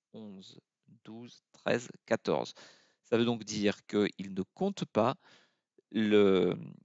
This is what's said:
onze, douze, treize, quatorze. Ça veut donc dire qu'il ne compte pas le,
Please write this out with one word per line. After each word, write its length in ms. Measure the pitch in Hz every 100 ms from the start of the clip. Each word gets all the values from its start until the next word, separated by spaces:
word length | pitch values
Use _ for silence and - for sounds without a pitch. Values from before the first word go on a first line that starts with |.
| _
onze, 480 | 113 107 95 92 - _ _ _ 117 -
douze, 400 | 113 120 - _
treize, 340 | _ 104 117 123 - -
quatorze. 500 | 113 - 73 60 - - - _ _ -
Ça 120 | 113
veut 60 |
donc 220 | 117 117 107
dire 400 | 107 101 - -
qu'il 480 | 104 101 - 98
ne 80 | 95 95
compte 300 | - 196 196
pas 320 | 160 - 117 - _ - _ _ _ _ -
le, 680 | 110 107 104 98 95 90 - - -